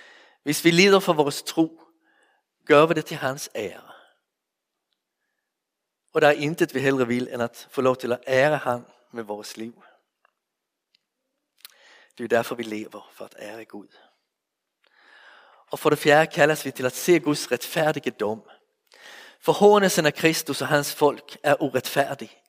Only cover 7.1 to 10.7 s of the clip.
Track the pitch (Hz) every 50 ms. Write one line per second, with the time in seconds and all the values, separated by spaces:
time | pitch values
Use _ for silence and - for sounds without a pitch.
7.1 | 120 123 127 123 - 120 117 117 - - - - - 143 127 131 127 - - 117
8.1 | 120 120 - 135 135 131 135 151 151 139 - 135 123 120 120 - _ _ _ _
9.1 | - 120 113 101 104 104 104 - - 110 113 117 117 _ - _ _ _ _ _
10.1 | _ _ _ _ _ _ _ _ _ _ _ _